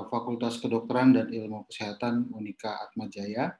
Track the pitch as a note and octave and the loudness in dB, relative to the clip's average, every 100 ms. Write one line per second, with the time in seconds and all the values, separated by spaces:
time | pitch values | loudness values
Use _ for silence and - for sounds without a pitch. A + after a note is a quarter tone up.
0 | - A#2+ A#2+ A#2+ A#2 A#2 - A2+ A2+ B2+ | -2 -4 -2 -2 -2 -2 0 0 2 6
1 | C3 A#2+ A2+ A2+ G#2+ G#2+ - - G#2 G#2 | 8 8 6 -4 -6 -8 -10 -8 -6 -2
2 | A#2+ A#2+ A#2+ A2 G#2 - A2 G2+ G#2 - | 0 0 0 -4 -8 -8 -8 -6 -8 -8
3 | G2+ G2+ G2+ A2 E3 | -8 -8 -6 -4 -4